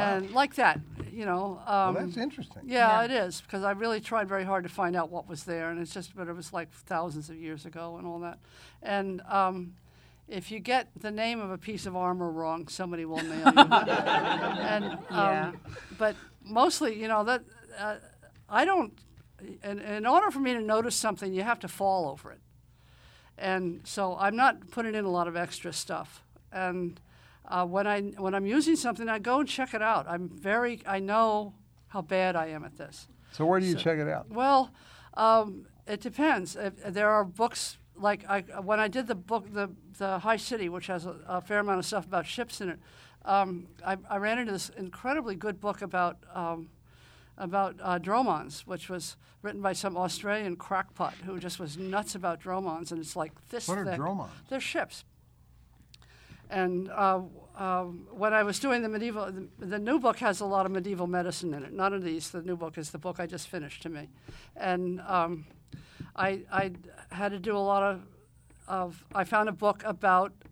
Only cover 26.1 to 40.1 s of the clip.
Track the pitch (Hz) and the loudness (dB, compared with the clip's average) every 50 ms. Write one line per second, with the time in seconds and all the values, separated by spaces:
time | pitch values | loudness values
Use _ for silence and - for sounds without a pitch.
26.1 | - - - _ - - - - - 190 185 180 180 185 175 175 175 - - - | -14 -20 -20 _ -20 -20 -20 -12 -6 -4 -2 -2 -2 -2 -4 -4 -6 -10 -20 -20
27.1 | - - - - - - - - - 180 180 175 175 196 208 208 208 208 202 202 | -20 -20 -20 -20 -20 -20 -10 -4 0 0 0 2 2 0 2 2 2 0 0 -4
28.1 | - - 196 190 190 196 196 196 226 294 - - 330 - - 247 226 180 233 226 | -6 -4 -2 0 0 0 0 2 2 4 4 4 4 4 4 0 -2 -2 -2 -2
29.1 | 220 220 196 240 247 277 302 254 - - 262 254 - 220 214 220 220 180 135 - | -2 -2 2 2 4 4 4 2 0 -4 -4 -2 -2 0 2 4 4 2 2 0
30.1 | 175 175 180 170 175 160 143 196 208 233 240 240 240 - - - 196 196 196 196 | -4 -4 -4 -6 -8 -6 0 2 2 4 2 2 -2 -4 -4 -2 -2 -2 0 2
31.1 | 208 220 226 220 214 208 208 202 196 - - - _ _ - - - 202 170 151 | 4 4 4 4 4 0 -2 -4 -10 -18 -20 -20 _ _ -18 -10 -8 -8 -4 0
32.1 | 190 185 185 185 175 170 160 160 156 151 151 147 151 - 156 - - - - - | 2 2 2 4 2 2 0 -2 -4 -8 -10 -12 -12 -14 -14 -14 -14 -18 -20 -20
33.1 | - - - - - - 151 165 185 190 185 185 170 - - 165 165 151 147 151 | -20 -20 -20 -12 -4 0 4 4 4 4 4 4 2 2 2 2 2 2 0 0
34.1 | 156 - - 226 220 226 254 269 277 262 262 269 - - - - - - - - | -2 -4 -4 -6 -2 2 4 6 6 6 4 2 -4 -20 -20 -20 -20 -20 -20 -10
35.1 | - - 214 220 226 226 214 208 190 190 180 - - - - - 208 208 - 247 | -2 4 6 8 8 8 6 4 -4 -10 -14 -18 -20 -18 -10 -8 -8 -6 -6 -6
36.1 | - - 294 311 277 208 185 170 - - 214 196 185 - - 208 180 202 208 208 | -2 0 2 4 4 2 0 -4 -6 -6 -6 -6 -6 -6 -8 -6 0 2 4 6
37.1 | 214 214 202 185 175 185 226 240 - - - - - - - - - - 196 208 | 6 6 4 2 0 0 0 0 0 -2 -6 -6 -8 -12 -20 -20 -8 0 2 2
38.1 | 208 208 202 - 202 202 180 185 - 202 190 185 214 214 214 208 185 254 254 220 | 2 2 0 0 0 0 -2 -4 -8 -6 -2 2 2 4 2 2 0 -2 -2 -2
39.1 | 240 185 180 - 226 226 - 208 208 208 202 196 - - - - 196 - 196 190 | -4 -4 -4 -2 -2 -2 -2 -4 -4 -4 -4 -4 -6 -12 -20 -18 -10 -6 -4 -2